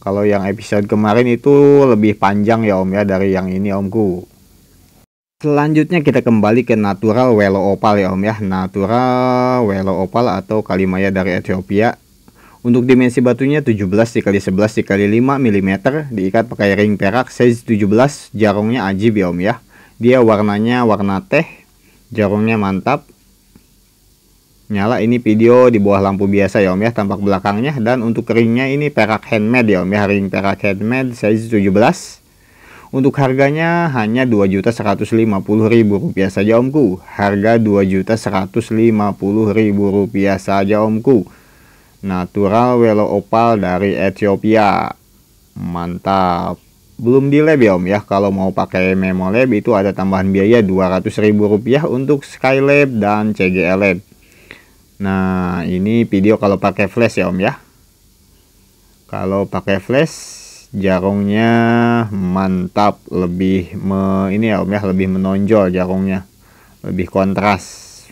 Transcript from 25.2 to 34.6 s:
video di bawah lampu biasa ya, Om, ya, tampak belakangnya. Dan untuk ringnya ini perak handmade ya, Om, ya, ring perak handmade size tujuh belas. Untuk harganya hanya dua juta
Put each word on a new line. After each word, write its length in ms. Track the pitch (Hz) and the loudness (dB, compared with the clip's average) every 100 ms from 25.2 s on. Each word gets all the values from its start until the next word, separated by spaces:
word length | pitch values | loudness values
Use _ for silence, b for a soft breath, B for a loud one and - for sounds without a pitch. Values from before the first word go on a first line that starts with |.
video 480 | 110 107 117 123 127 | 0 4 6 6 6
di 80 | 110 | 4
bawah 320 | 101 98 98 | 2 2 0
lampu 160 | 98 98 | 0 0
biasa 320 | 101 95 113 | 2 2 2
ya, 160 | 95 | 0
Om, 80 | 92 | 0
ya, 80 | 117 | -2
tampak 320 | 117 101 98 | -2 -4 -4
belakangnya. 560 | 101 95 104 104 139 139 | -2 -2 -2 -2 -4 -2
Dan 240 | 110 127 | -2 -2
untuk 240 | 113 113 110 | -2 -4 -2
ringnya 320 | 113 117 120 135 | 0 2 0 0
ini 240 | 143 147 | -2 -2
perak 320 | 113 107 104 - | 0 0 -2 -2
handmade 400 | 113 107 127 110 | -2 0 2 2
ya, 160 | 90 90 | 2 0
Om, 80 | |
ya, 160 | 104 101 | 0 0
ring 160 | 101 98 | 0 -2
perak 320 | 95 98 92 | -2 -2 -2
handmade 560 | 104 98 107 131 131 | -4 -4 -4 -4 -6
size 320 | 117 107 110 113 | -4 -2 -2 -2
tujuh 240 | 107 98 | 0 2
belas. 480 | 101 131 185 - - _ B B B B B B | 2 2 0 -8 -20 _ B B B B B B
Untuk 240 | 135 135 143 | 0 0 2
harganya 640 | 135 131 139 156 165 170 165 | 0 2 0 0 0 0 0
hanya 320 | 131 107 123 131 | -2 -2 0 2
dua 240 | 104 98 | 2 2
juta 240 | 98 | 0